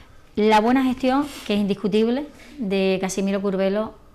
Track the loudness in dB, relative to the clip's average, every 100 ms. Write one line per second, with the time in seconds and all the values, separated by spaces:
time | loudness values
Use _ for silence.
0 | -20 -20 -10 0 4 4 4 2 2 0
1 | 0 0 -2 -6 -4 -2 0 -2 0 2
2 | 2 0 -4 -14 -18 -10 -4 0 0 0
3 | -2 -2 -2 -2 -2 0 0 -2 -4 -10
4 | -20